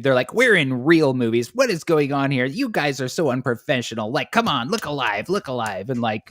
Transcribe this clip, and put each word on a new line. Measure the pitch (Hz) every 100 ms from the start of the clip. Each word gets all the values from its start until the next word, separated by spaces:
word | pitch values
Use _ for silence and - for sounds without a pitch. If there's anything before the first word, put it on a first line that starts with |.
They're | 127
like, | 127 127
We're | 202 254
in | 196 139 127
real | 131 165 147
movies. | 127 117 117 120
What | 233 262
is | 175
going | - 156 143
on | 139 139
here? | 139
You | 127 156 269
guys | 214 147 135
are | 131
so | - 160
unprofessional. | 127 135 120 - 135 117 113 110
Like, | 139 -
come | 220 233
on, | 143 120
look | 214
alive, | 156 147 123 104 110
look | 190 -
alive. | 127 110 95 98
And, | 123
like | 117 110 -